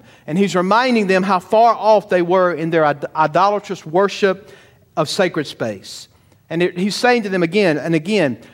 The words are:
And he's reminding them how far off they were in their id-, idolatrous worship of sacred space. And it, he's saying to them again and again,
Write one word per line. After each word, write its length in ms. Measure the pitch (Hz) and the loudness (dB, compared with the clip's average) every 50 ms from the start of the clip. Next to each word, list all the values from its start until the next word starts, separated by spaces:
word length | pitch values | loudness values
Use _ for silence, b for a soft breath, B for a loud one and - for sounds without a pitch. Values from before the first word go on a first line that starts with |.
| b b b b b | b b b b b
And 120 | - 151 180 | -6 -2 0
he's 180 | 202 190 156 | 0 0 0
reminding 500 | 185 175 190 202 226 254 262 247 226 208 | 0 0 2 2 2 2 2 0 0 2
them 160 | 180 190 185 196 | 2 0 0 0
how 160 | 190 196 180 | 0 -2 -2
far 360 | 175 - - 214 233 240 214 | -2 0 2 4 4 4 2
off 340 | 151 185 214 220 208 202 - | 2 2 2 2 2 2 0
they 140 | 190 180 175 | 0 0 0
were 300 | 170 180 190 180 180 170 | 2 2 2 2 2 0
in 180 | 143 165 165 | -2 -4 -2
their 140 | 165 165 156 | 0 2 2
id-, 200 | 147 143 139 151 - - | 2 0 -2 -6 -6 -2
idolatrous 720 | 156 156 151 151 170 185 202 208 202 196 - 196 - - | -2 -2 0 2 2 2 2 0 -2 -4 -8 -12 -12 -4
worship 680 | 160 156 180 202 196 - - - 196 190 190 - B B B B B B B B _ _ | 0 2 2 2 2 0 0 0 0 0 -2 -8 B B B B B B B B _ _
of 120 | - 156 - | -4 -4 -2
sacred 380 | - - 190 175 - 165 143 | -2 -2 -2 0 -2 -4 -6
space. 640 | - - - 135 117 104 92 - - - - - b b b b b b b b - | -8 -8 -8 -8 -8 -8 -10 -14 -18 -20 -20 -20 b b b b b b b b -8
And 140 | 165 165 175 | -4 -2 -2
it, 160 | 180 - 175 | -2 -2 -4
he's 180 | 185 208 180 | -4 -4 -4
saying 280 | - - 240 247 240 202 | -2 0 2 2 0 0
to 40 | 202 | -2
them 140 | 190 185 175 | -2 -2 -2
again 340 | 165 165 214 208 180 151 | 0 0 0 2 2 0
and 180 | 147 127 170 165 | -2 -2 -2 -2
again, 440 | 160 151 175 220 208 165 135 117 B B B | -2 -2 -2 -2 0 0 -2 -2 B B B